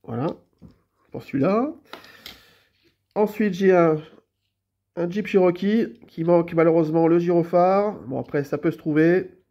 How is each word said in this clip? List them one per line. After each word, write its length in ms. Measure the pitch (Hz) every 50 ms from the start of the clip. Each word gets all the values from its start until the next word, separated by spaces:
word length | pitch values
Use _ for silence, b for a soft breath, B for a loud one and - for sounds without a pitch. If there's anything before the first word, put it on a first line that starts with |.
Voilà, 340 | _ - 117 117 135 175 - _ _ _ _ _ - - _ _ _ _ _ _ _ _
pour 100 | - -
celui-là. 500 | - - - - 131 180 196 226 254 302 330 - B B B B B B B B B B B B B B B B B B B B B B B _ _ _ _
Ensuite, 400 | 196 214 202 208 - 220 208 180
j'ai 200 | 175 196 185 185
un, 220 | 175 170 160 156 151 147 B B _ _ _ _ _ _ _ _ _ _ _ _ _ _ _ _
un 120 | 175 170 175
Jeep 180 | 175 208 202 -
Cherokee 720 | - 196 180 180 175 175 190 202 214 233 220 - - _ - _
qui 160 | _ - 160
manque 280 | 170 175 170 170 170 175
malheureusement 520 | 165 160 170 160 170 160 151 160 165 165
le 140 | 160 165 175
gyrophare. 800 | 175 175 175 170 165 170 - 175 175 185 190 196 208 214 190 - 98 120
Bon, 120 | 135 127
après, 220 | 123 - - 147
ça 160 | 139 - 147 143
peut 140 | - 165
se 60 | 160 -
trouver. 640 | - 160 147 151 160 170 175 190 - - - _ _ _